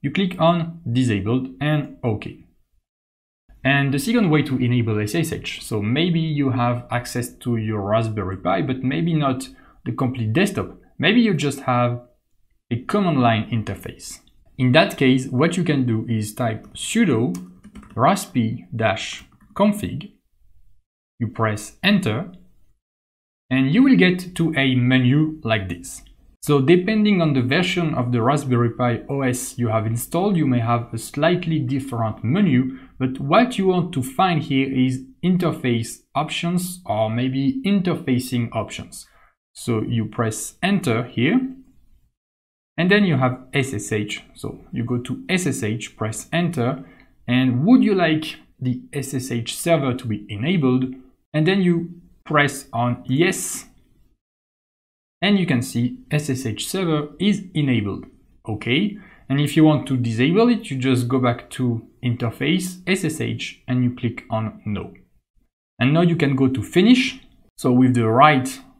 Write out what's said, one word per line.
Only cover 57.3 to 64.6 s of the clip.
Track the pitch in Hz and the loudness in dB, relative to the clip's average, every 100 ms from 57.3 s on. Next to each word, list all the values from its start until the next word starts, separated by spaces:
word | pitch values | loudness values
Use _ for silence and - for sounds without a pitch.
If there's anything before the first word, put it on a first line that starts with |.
| 202 - 160 | 0 -2 -2
enabled. | 143 120 101 85 - _ _ _ - | 2 2 0 -6 -12 _ _ _ -10
Okay, | 107 113 135 208 - - - - | -6 0 0 0 -4 -18 -20 -4
and | 135 | -2
if | 147 - | 0 4
you | |
want | 156 151 - | 6 4 0
to | 131 | -2
disable | 117 113 135 185 240 | 0 2 2 4 4
it, | 226 - | 2 -2
you | 135 | -4
just | 127 120 120 | 0 2 2
go | 131 | 0
back | 120 117 - | 0 -2 -8
to | - 127 117 - _ | -4 -2 -2 -6 _
interface, | 127 117 117 - 139 185 180 - - | -4 -2 -4 -4 0 0 -2 -10 -4
S | 185 | -2
S | 156 151 | -2 -4
H, | 113 113 - - - | -6 -6 -10 -14 -4
and | 127 | 0
you | 123 123 | 0 -2
click | 120 - - | -6 -6 -6
on | 110 110 - | -4 -4 -8